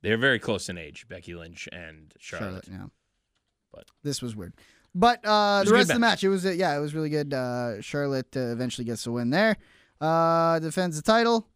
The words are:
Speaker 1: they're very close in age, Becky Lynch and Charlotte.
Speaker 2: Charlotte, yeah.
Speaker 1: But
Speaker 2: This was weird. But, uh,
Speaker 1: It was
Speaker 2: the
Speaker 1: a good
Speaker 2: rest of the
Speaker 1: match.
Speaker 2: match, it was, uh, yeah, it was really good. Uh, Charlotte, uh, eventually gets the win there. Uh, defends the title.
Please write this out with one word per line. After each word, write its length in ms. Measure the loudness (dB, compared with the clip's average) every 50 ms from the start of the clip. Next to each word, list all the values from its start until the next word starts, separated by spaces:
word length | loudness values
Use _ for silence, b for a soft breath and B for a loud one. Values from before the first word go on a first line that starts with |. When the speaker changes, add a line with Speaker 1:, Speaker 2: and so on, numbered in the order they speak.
| 0
Speaker 1:
they're 140 | 0 0 2
very 200 | 2 2 2 2
close 300 | 0 -2 -4 -4 -4 -8
in 100 | -10 -12
age, 280 | -12 -16 -18 -20 -18 _
Becky 260 | -18 -18 -14 -14 -14
Lynch 340 | -14 -14 -16 -16 -16 -16 -16 -14
and 400 | -16 -16 -16 -18 -20 -20 -20 _ _
Charlotte. 460 | -18 -14 -10 -10 -8 -8 -10 -12 -14
Speaker 2:
Charlotte, 20 | -14
yeah. 160 | -16 -14 -14 -16 _ _ _ _ _ _ _ _ _ _ _ _ _ _ _ _ -20
Speaker 1:
But 120 | -20 -20 _ _ _ _
Speaker 2:
This 180 | -8 -8 -8 -8
was 120 | -10 -10
weird. 200 | -10 -14 -16 -18 b b b b b b b b
But, 300 | 2 4 4 4 2 0
uh, 40 | 2
Speaker 1:
It 0 |
was 0 |
Speaker 2:
the 20 |
Speaker 1:
a 340 | 2 4 4 4 4 4 6
good 80 | 6 6
Speaker 2:
rest 180 | 6 6 4
of 40 | 4
the 60 | 4
Speaker 1:
match. 100 | 4 2
Speaker 2:
match, 140 | 2 2 2
it 40 | 0
was, 160 | 0 2 0
uh, 40 | -2
yeah, 260 | 0 0 0 0 0
it 40 | 0
was 140 | -2 -4 -4
really 160 | -4 -4 -2
good. 220 | -2 -2 -2 -2 -4
Uh, 480 | -4 -2 -2 -4 -4 -4 -4 -6 -8
Charlotte, 560 | -10 -6 -4 -2 -2 0 -2 -2 -4 _ -6
uh, 40 | -4
eventually 440 | -4 -4 -2 -4 -4 -4 -4 -6 -6
gets 200 | -6 -6 -6 -4
the 80 | -4 -4
win 180 | -2 -2 0
there. 260 | 2 2 2 2 2 b b b b b b b b b
Uh, 580 | -2 0 2 2 4 4 4 4 4 2 2 0
defends 380 | -2 -2 -2 -2 -2 -2 -2
the 60 | -2 2
title. 440 | 4 4 6 6 4 2 2 0 _ _